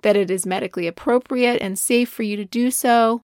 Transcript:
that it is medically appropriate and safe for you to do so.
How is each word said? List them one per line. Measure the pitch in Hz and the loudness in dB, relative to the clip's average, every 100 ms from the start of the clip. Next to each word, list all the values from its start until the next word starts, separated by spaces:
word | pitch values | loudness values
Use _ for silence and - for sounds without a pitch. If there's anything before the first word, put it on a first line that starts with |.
that | 214 202 | 4 2
it | 180 | 2
is | 185 180 | -2 -4
medically | 185 180 - 170 | -4 -4 -4 -6
appropriate | 170 - 247 - 254 240 240 | -4 0 0 0 0 0 0
and | 196 196 | -4 -6
safe | - 240 240 | 0 2 2
for | - | -4
you | 214 208 | -6 -4
to | 196 | -4
do | 233 247 | -2 0
so. | - 247 233 226 233 | 0 2 4 2 0